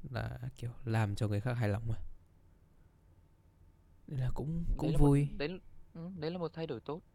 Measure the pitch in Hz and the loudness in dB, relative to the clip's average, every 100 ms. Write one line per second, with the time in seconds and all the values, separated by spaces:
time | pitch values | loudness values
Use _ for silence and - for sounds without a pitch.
0 | 143 113 113 123 123 - 117 120 117 110 | -6 -6 -6 -6 -10 -8 -10 -8 -2 0
1 | 107 98 104 101 120 123 107 104 117 117 | 0 0 0 0 0 0 0 0 -2 -4
2 | - - - - - - - - - - | -4 -10 -18 -20 -20 -20 -20 -20 -20 -20
3 | - - - - - _ - - - - | -20 -20 -20 -20 -20 _ -20 -20 -20 -20
4 | - 139 127 - 135 165 165 - 156 147 | -8 -4 -2 -2 -2 -2 0 0 4 8
5 | 143 143 143 - 147 185 - - - 165 | 8 8 4 0 -4 -6 -14 -20 -16 -12
6 | 170 185 151 180 160 165 160 117 - 160 | -10 -6 -6 -4 -6 -6 -6 -6 -8 -10
7 | - | -10